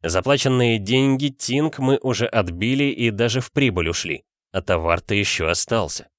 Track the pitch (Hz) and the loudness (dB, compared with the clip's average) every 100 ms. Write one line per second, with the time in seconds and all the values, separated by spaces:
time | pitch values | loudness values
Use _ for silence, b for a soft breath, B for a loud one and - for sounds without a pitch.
0 | 82 92 127 143 135 127 120 113 98 131 | 0 -2 2 2 2 2 2 0 2 2
1 | 135 135 143 - - 131 156 147 131 135 | 4 2 -2 -4 -4 -2 -2 0 0 2
2 | 131 110 117 117 87 85 110 135 143 - | 0 -2 0 0 -2 -2 -2 0 0 0
3 | 117 104 120 127 123 - 135 90 82 82 | -2 2 0 0 -2 0 2 2 -2 -2
4 | 87 73 _ _ _ 95 - 87 82 85 | -6 -8 _ _ _ -6 0 0 2 0
5 | - 104 101 - 80 85 - 113 80 - | 0 -2 0 0 0 -2 0 -2 -2 -6
6 | - | -12